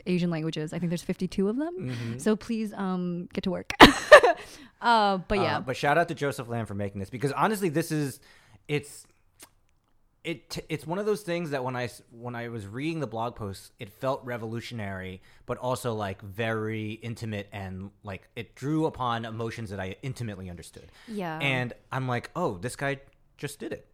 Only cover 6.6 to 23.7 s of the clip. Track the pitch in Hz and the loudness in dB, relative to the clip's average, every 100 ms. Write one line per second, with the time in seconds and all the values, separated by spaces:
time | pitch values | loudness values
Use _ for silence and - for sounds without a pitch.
6.6 | 110 101 101 98 95 120 139 - 220 214 | -4 -4 -4 -4 -8 -2 -2 2 2 2
7.6 | 190 147 160 156 143 - - - - - | 0 0 0 0 -2 -6 -18 -20 -20 -20
8.6 | - 147 143 - - _ _ _ - _ | -4 -4 -4 -16 -20 _ _ _ -20 _
9.6 | _ _ _ _ _ _ 160 165 - - | _ _ _ _ _ _ -8 -8 -8 -12
10.6 | - - 143 180 214 208 170 170 170 139 | -6 -6 -4 -2 0 0 0 -4 -2 -2
11.6 | 127 127 120 - - 117 123 120 117 117 | -2 -2 -4 -6 -20 -12 -10 -8 -6 -8
12.6 | 98 117 156 165 127 113 117 - 104 95 | -8 -4 -4 -2 -4 -2 -4 -4 -8 -8
13.6 | - - 101 - 131 135 127 120 113 117 | -14 -16 -16 -4 -2 -2 -4 -6 -4 -6
14.6 | - 113 101 95 92 92 - - - 123 | -6 -8 -6 -6 -8 -12 -16 -20 -8 -4
15.6 | 127 123 123 110 101 95 104 95 113 113 | -2 -2 -2 -2 -4 -6 -10 -4 -2 0
16.6 | 107 110 107 110 117 113 117 104 101 104 | -2 -4 -6 -6 -8 -8 -6 -6 -6 -10
17.6 | 95 92 98 - 104 92 - - 104 - | -8 -8 -10 -12 -12 -12 -12 -14 -14 -8
18.6 | 135 156 156 151 123 117 113 113 113 110 | -2 0 0 -2 -2 -2 -4 -6 -6 -6
19.6 | 113 98 95 101 139 - 117 95 92 87 | -6 -6 -6 -6 -8 -6 -8 -8 -10 -12
20.6 | - - - - - 208 175 156 143 127 | -14 -18 -20 -20 -10 -6 -4 -2 0 0
21.6 | 123 - _ 131 131 120 - - 170 90 | -2 -6 _ -4 -2 -2 -4 -2 -2 -2
22.6 | 120 - 139 139 - _ _ - 143 - | -8 -4 -4 -4 -10 _ _ -12 -10 -8
23.6 | 277 | -10